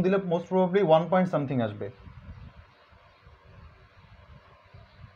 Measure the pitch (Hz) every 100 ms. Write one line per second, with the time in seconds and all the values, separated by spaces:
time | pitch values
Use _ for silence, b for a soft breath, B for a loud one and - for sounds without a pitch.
0 | 180 196 185 170 - 185 185 190 180 160
1 | 170 185 180 156 139 131 113 104 104 -
2 | - - - - - - - _ - -
3 | - _ - - - - - - - -
4 | - - - - - - - - - -
5 | -